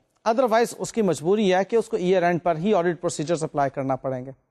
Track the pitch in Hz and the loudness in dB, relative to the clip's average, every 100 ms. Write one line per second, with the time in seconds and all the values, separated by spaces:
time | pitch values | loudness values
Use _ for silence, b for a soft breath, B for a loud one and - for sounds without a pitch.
0 | _ _ 214 226 247 226 233 - 180 - | _ _ -2 0 2 2 0 -2 -6 0
1 | 202 135 151 208 202 185 196 233 208 220 | 0 0 0 2 2 2 2 0 -2 -2
2 | 180 190 175 175 175 160 190 202 175 170 | 0 2 2 2 0 0 2 2 2 -2
3 | 175 - 151 170 156 151 139 143 135 131 | -4 -4 -2 -2 -2 -2 -2 -2 -4 -4
4 | 135 131 131 131 _ | -4 -8 -8 -16 _